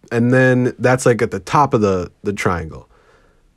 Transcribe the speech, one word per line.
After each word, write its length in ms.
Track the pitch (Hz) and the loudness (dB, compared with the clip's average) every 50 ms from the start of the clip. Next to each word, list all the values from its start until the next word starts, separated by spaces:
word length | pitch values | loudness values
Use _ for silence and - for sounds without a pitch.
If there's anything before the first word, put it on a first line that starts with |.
| _ - | _ -6
And 220 | 120 117 117 120 | -2 0 0 2
then 420 | 127 131 127 127 127 127 123 120 - - | 2 4 4 4 4 2 2 -2 -2 -2
that's, 260 | 120 123 131 131 - | 0 0 0 2 2
like, 140 | 127 120 107 | 2 2 2
at 80 | 120 104 | 0 -4
the 100 | - 98 | -4 -8
top 340 | - - - 156 143 - - | -6 -2 0 2 2 2 2
of 80 | 113 | 0
the, 280 | 104 98 95 90 87 - _ _ | 0 2 0 -2 -4 -8 _ _
the 100 | - 104 | -8 -8
triangle. 560 | 98 - - 104 90 82 80 78 71 62 - _ _ _ _ _ _ _ _ _ _ _ _ _ _ | -6 -4 -4 -4 -4 -4 -8 -10 -14 -18 -20 _ _ _ _ _ _ _ _ _ _ _ _ _ _